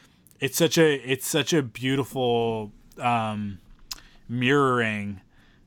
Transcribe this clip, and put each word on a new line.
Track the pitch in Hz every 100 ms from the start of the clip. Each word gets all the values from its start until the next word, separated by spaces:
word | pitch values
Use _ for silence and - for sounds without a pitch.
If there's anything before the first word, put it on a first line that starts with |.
| - _ _ -
it's | 135 -
such | 160 165
a, | 156 139 120
it's | 131 -
such | 147 135
a | 165
beautiful, | 123 120 131 135 123 135 120 117 117 110 104 - - -
um, | 123 117 110 104 101 92 - - - - - - -
mirroring, | 120 127 143 135 123 110 104 101 98 _ _ _ _